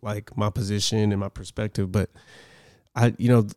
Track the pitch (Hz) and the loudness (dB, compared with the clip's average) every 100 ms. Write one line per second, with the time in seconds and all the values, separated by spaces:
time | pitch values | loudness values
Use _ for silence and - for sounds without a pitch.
0 | 104 104 - - 104 - 98 104 - 110 | -8 -8 -8 -2 -2 -2 -2 -2 0 2
1 | 104 98 98 - 92 - 107 - 95 101 | 2 2 -2 -8 -12 -8 -6 -4 -2 0
2 | - - - - - - - _ _ 117 | -2 -6 -20 -20 -20 -20 -20 _ _ 2
3 | 117 - 120 120 107 | 2 2 4 4 2